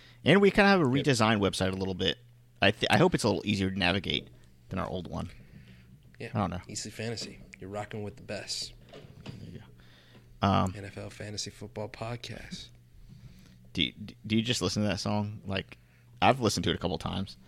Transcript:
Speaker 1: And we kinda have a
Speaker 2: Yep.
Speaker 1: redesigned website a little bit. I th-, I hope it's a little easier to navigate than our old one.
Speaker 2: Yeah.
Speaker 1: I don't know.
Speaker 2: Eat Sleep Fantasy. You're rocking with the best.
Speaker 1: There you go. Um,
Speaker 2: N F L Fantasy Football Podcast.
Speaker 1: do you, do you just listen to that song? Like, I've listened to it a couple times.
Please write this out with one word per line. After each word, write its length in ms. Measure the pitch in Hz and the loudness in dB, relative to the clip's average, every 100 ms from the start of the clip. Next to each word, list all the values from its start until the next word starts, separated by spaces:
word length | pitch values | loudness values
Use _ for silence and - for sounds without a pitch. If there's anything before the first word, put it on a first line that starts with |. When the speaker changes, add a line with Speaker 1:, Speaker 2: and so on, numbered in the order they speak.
| - - | -20 -2
Speaker 1:
And 160 | - 196 | 4 6
we 100 | 196 | 6
kinda 180 | 208 202 | 6 6
have 100 | 190 | 6
a 20 | 135 135 | 4 2
Speaker 2:
Yep. 100 | 147 | 2
Speaker 1:
redesigned 340 | 113 110 107 | 4 4 4
website 340 | 95 - 95 | 2 2 -2
a 20 | 95 | 0
little 180 | 95 92 | -4 -2
bit. 220 | 90 - - - - - | -2 -2 -8 -20 -20 2
I 100 | 98 | 2
th-, 160 | - - | 2 2
I 80 | 120 | 4
hope 160 | 180 | 6
it's 100 | - | 4
a 40 | 113 | 2
little 180 | 95 101 | 0 0
easier 240 | 95 95 | 0 0
to 80 | 95 | 2
navigate 500 | 87 98 85 69 - - - - - | 2 2 0 -2 -4 -14 -20 -20 -10
than 100 | 90 | -6
our 80 | 52 | -4
old 200 | 92 82 | -6 -6
one. 220 | 82 85 - - - - - - - - - | -8 -8 -12 -20 -20 -20 -20 -20 -20 -20 -14
Speaker 2:
Yeah. 100 | 110 | -6
Speaker 1:
I 60 | 107 | -4
don't 100 | 95 | -2
know. 120 | 92 - | -4 -10
Speaker 2:
Eat 100 | 104 | -12
Sleep 140 | 110 - | -10 -8
Fantasy. 440 | 113 110 101 - - - | -8 -8 -10 -14 -20 -16
You're 100 | 95 | -12
rocking 320 | 101 104 110 | -10 -8 -10
with 120 | 104 - | -10 -12
the 80 | |
best. 500 | 92 101 - - - - - | -10 -10 -8 -8 -10 -14 -20
Speaker 1:
There 400 | - - - - - - | -20 -20 -18 -16 -16 -16
you 80 | - | -16
go. 880 | - - - - - - - - 98 | -18 -20 -20 -20 -20 -20 -20 0 4
Um, 260 | 98 95 101 | 4 2 -2
Speaker 2:
N 80 | 98 | -10
F 120 | 101 | -12
L 120 | 101 | -12
Fantasy 420 | - 104 104 101 | -12 -10 -10 -10
Football 380 | - 107 107 107 | -12 -12 -10 -10
Podcast. 800 | - 113 120 - - - - - - - - - - - - - - - | -8 -8 -8 -10 -14 -14 -14 -16 -20 -20 -20 -20 -20 -20 -20 -20 -20 -8
Speaker 1:
do 100 | - | -2
you, 100 | 64 - 104 - 104 | -2 -4 -14 -12 0
do 100 | 110 | 0
you 40 | |
just 200 | 113 123 | 2 0
listen 200 | 95 107 | 0 0
to 40 | 104 | 0
that 120 | 95 | 0
song? 400 | 107 104 104 107 101 | -2 -2 -4 -6 -6
Like, 320 | 95 - - _ _ - - | -6 -6 -14 _ _ -20 2
I've 180 | 101 131 | 4 4
listened 240 | 107 90 90 | 2 2 0
to 40 | |
it 40 | 78 | 0
a 40 | |
couple 180 | 87 80 | -2 -4
times. 380 | 85 92 101 - | -4 -6 -8 -12